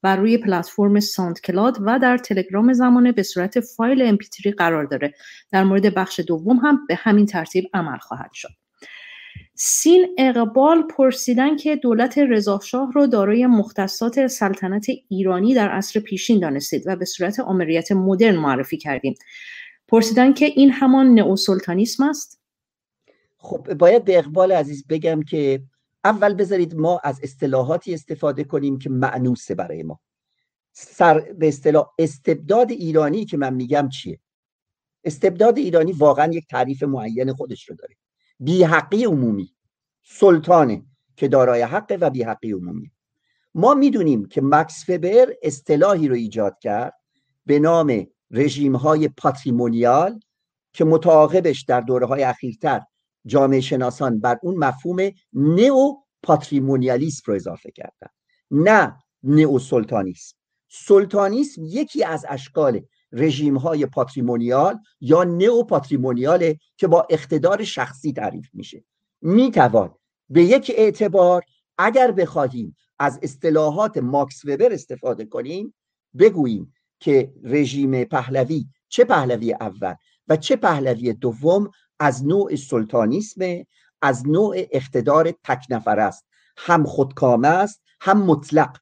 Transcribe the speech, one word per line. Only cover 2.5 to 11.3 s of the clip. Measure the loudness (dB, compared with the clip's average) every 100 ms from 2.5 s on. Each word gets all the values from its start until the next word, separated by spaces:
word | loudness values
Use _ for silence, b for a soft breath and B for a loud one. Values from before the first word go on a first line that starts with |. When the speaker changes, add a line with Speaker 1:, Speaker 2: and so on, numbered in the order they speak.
| 0 2
Speaker 1:
زمانه | 4 4 4 4
به | 2
صورت | -4 -4 -2 -4
فایل | -6 -4 -2 2
ام | 2 0
پی | -2
تری | -6 -6
قرار | -2 0 0 -4
داره. | -4 -6 B B B B
در | 0
مورد | 2 4 2
بخش | 0 -4 -6
دوم | -4 -4 0 2
هم | 2 0 -2
به | -4
همین | 2 2 2
ترتیب | -2 -4 -4 -4
عمل | -6 -6 -10
خواهد | -12 -14 -14
شد. | -18 -20 _ _ _ B B B B B B B -10
سین | -4 0 6 6 4 2
اقبال | 2 2 0 2 4 4 0
پرسیدن | 2 2 2 -2